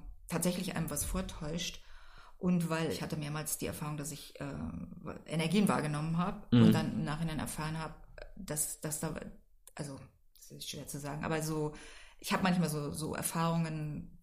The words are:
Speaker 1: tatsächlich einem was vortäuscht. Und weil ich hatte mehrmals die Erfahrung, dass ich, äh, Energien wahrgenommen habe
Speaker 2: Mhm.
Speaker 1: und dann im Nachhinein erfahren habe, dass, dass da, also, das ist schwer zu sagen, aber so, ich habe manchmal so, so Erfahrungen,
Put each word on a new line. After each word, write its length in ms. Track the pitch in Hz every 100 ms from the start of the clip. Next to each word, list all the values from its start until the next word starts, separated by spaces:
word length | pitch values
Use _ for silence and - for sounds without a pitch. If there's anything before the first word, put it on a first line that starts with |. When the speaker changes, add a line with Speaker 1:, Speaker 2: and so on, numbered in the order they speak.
| - - -
Speaker 1:
tatsächlich 480 | 165 180 180 180 -
einem 140 | 165
was 140 | 143 -
vortäuscht. 760 | 185 190 - 151 165 - - - - - - - -
Und 340 | 180 180 165
weil 220 | 160 160
ich 100 | -
hatte 140 | 165 156
mehrmals 420 | 147 151 151 -
die 80 | -
Erfahrung, 300 | - 151 151
dass 160 | 143
ich, 260 | 139 - -
äh, 40 | 143 147 - - - - - - -
Energien 400 | 156 160 208 196
wahrgenommen 520 | 123 151 147 160 165
habe 280 | 180 - - 123
Speaker 2:
Mhm. 60 | 113
Speaker 1:
und 60 |
dann 200 | 110 -
im 120 | -
Nachhinein 360 | 156 - 165 151
erfahren 360 | - - 156 160
habe, 160 | 156 - - - - -
dass, 440 | - 151 - -
dass 200 | 156 151
da, 120 | 160 160 - - - - -
also, 240 | - 139 135 135 - - -
das 140 | -
ist 180 | 143 -
schwer 160 | 151 131
zu 120 | 143
sagen, 240 | 143 151
aber 180 | 160 160
so, 300 | 156 156 151 - - - - -
ich 120 | -
habe 100 | 196
manchmal 240 | 190 180 156
so, 240 | 151 147
so 220 | - 156
Erfahrungen, 1040 | - - 170 165 165 165 156 151 147 170 -